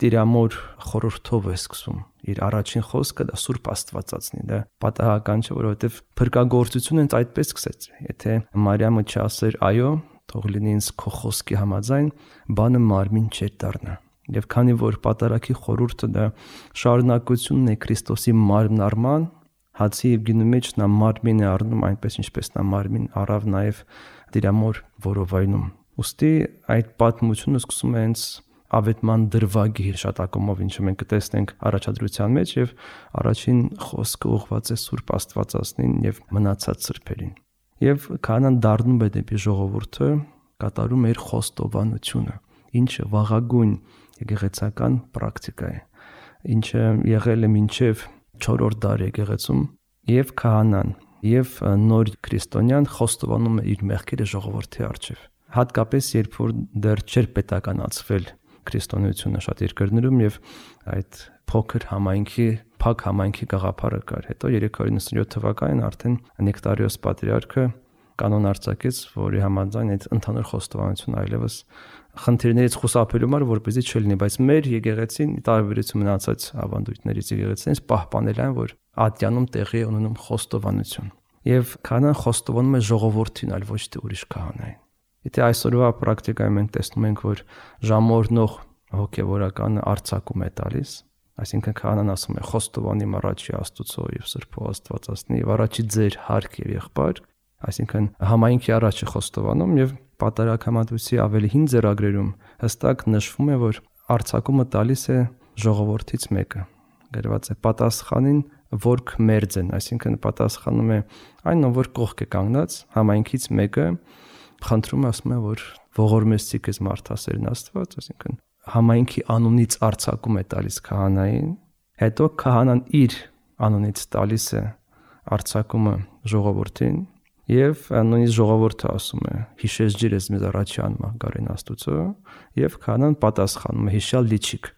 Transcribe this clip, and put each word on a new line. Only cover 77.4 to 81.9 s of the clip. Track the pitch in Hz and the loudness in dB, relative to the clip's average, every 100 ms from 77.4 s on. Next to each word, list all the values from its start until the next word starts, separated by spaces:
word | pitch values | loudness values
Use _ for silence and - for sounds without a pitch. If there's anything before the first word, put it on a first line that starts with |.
| 101 104 - - - | -2 -4 -2 -2 0
պահպանել | 113 - 117 110 110 | -2 -2 -2 -2 -2
այն, | 127 | -2
որ | 123 113 - _ - | -4 -6 -10 _ 0
ատյանում | 110 110 107 120 123 110 | 0 0 0 0 -2 -4
տեղի | 104 117 | -4 -2
է | 110 | -2
ունենում | 107 110 113 | -2 -2 -4
խոստովանություն։ | - 113 - 113 101 101 104 - 101 - _ _ - | -6 -6 -4 -4 -2 -2 -4 -8 -12 -14 _ _ 0
Եվ | 123 120 - | 2 0 -6
քահանան | - | -4